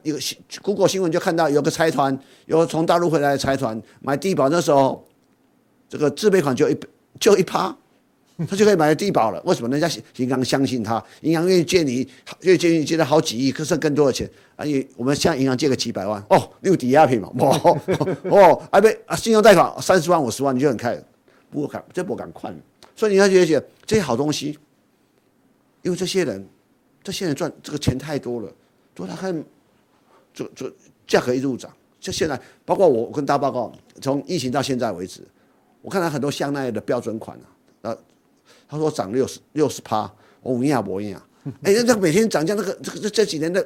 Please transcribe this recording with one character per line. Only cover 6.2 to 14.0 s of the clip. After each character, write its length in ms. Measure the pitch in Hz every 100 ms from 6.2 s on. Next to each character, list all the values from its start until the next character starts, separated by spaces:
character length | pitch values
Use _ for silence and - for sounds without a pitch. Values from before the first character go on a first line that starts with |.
| 214
备 100 | 190
款 140 | 143
就 140 | 123 151
一， 80 | - - _ _ -
就 180 | - 202
一 60 |
趴， 340 | 190 185 190 - _ _ _ _ _ - 165
他 80 | 196
就 80 |
可 80 | 208
以 40 | 196
买 180 | 151
地 160 | 156 202
保 220 | 143 113
了。 100 | 87
为 100 | -
什 80 | 180
么？ 60 | 117
人 120 | 139
家 80 | 165 127 - -
银 120 | 127
行 160 | 131
相 200 | 123 147
信 200 | 135 123
他， 200 | 104 113 - -
银 140 | 147 160
行 120 | 175
愿 100 | 185
意 60 |
借 180 | 156 185
你， 260 | 151 123 131 - - -
愿 140 | 170
意 40 | 175
借 100 | 170
你， 140 | 165
借 120 | 143 160
他 80 |
好 160 | 151 151
几 180 | 151 110
亿， 140 | 135
甚 120 | 123
至 120 | 151 165
更 160 | 156
多 140 | 143